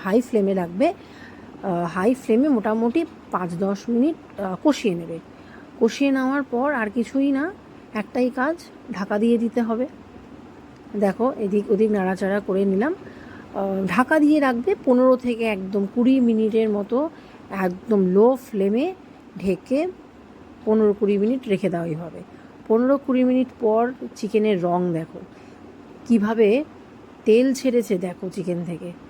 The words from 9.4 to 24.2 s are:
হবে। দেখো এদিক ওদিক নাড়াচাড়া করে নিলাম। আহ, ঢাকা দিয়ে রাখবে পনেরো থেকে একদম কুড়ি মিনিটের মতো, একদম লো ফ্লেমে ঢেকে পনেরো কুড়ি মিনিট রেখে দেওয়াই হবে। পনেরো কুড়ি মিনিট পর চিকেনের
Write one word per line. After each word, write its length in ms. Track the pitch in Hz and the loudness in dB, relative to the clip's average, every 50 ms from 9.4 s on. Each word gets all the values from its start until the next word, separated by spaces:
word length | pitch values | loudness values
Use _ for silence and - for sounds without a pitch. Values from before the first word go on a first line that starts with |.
| 233 226 - 247 | 2 -2 -2 -2
হবে। 240 | 233 220 226 220 254 311 - - - - - - - - - - - - - - - - - - - - - | -2 -2 -2 -4 -4 -6 -8 -14 -20 -20 -20 -20 -20 -20 -20 -20 -20 -20 -20 -20 -20 -20 -20 -20 -18 -10 -4
দেখো 380 | 208 208 196 185 - 226 262 302 - | -2 0 0 0 0 0 -2 0 -2
এদিক 340 | 220 196 202 208 202 - | -4 -2 0 -2 0 0
ওদিক 200 | 220 190 220 220 | 2 2 2 2
নাড়াচাড়া 480 | 208 202 185 185 190 180 202 190 196 208 | 2 2 0 0 -2 -2 -2 -2 -2 -2
করে 260 | 202 - 190 190 196 | -2 -2 -2 0 0
নিলাম। 300 | 196 190 190 226 302 370 - - - - - - - - - - - - | 2 2 2 0 0 -2 -4 -8 -14 -18 -18 -20 -20 -20 -20 -20 -10 -6
আহ, 300 | 208 196 196 196 190 190 185 | -6 -4 -2 -2 -2 -2 0
ঢাকা 320 | 175 202 254 - 320 311 | 0 0 2 2 2 4
দিয়ে 200 | 294 294 302 302 | 4 4 4 4
রাখবে 360 | 277 262 254 233 247 381 403 - - | 2 2 0 0 0 -2 -2 0 2
পনেরো 300 | 277 247 247 254 262 262 | 2 4 4 6 4 4
থেকে 280 | 247 254 247 240 220 233 | 2 2 -2 -4 -2 -2
একদম 440 | 226 214 190 190 190 196 202 202 190 - | -2 -2 -4 -6 -4 -2 -2 -2 -2 0
কুড়ি 240 | 240 240 247 262 269 | 0 2 4 4 4
মিনিটের 500 | 247 233 226 220 220 214 202 220 220 220 | 4 2 2 2 2 0 2 0 0 0
মতো, 400 | 208 202 202 202 233 254 302 330 - - - - - - - - | 0 -2 -4 -2 -2 -2 -2 -2 -6 -10 -18 -20 -20 -20 -16 -12
একদম 560 | 190 196 185 185 180 185 - - 220 202 190 | -6 -4 -2 -2 -4 -4 -2 0 2 2 4
লো 320 | 185 180 196 214 240 269 254 - | 4 4 6 6 6 4 2 -2
ফ্লেমে 480 | - - 202 190 196 208 233 294 359 381 - - - - - - - - 190 | -6 -4 -2 0 0 0 0 -2 -2 -4 -8 -14 -20 -20 -20 -20 -20 -14 -6
ঢেকে 480 | 180 196 185 - - - 254 285 330 370 370 - - - - - - - - - - - - - - | -4 -2 -2 -4 -4 -2 -2 -2 -2 -4 -6 -10 -16 -20 -20 -20 -20 -20 -20 -20 -20 -20 -20 -8 -2
পনেরো 280 | 220 220 220 220 208 202 | 0 2 4 4 2 2
কুড়ি 240 | 202 208 196 208 202 | 2 0 0 2 2
মিনিট 320 | 202 214 262 262 254 226 | 2 0 0 -2 -2 -2
রেখে 200 | 196 175 - 180 | -2 -2 0 -2
দেওয়াই 240 | 170 170 165 170 156 | -2 -2 -4 -4 -6
হবে। 260 | 160 175 160 - - - - - - - - - - - - | -6 -8 -10 -14 -16 -18 -18 -20 -20 -20 -20 -20 -18 -2 0
পনেরো 300 | 220 226 247 262 277 277 | 2 2 4 4 2 2
কুড়ি 260 | 277 - 262 254 254 | 0 0 2 2 4
মিনিট 240 | 254 254 254 262 254 - - | 4 2 2 0 -2 -4 -2
পর 340 | - 214 214 226 233 247 262 - 254 233 - | 0 2 2 2 2 0 -2 -6 -12 -14 -10
চিকেনের 480 | - | -10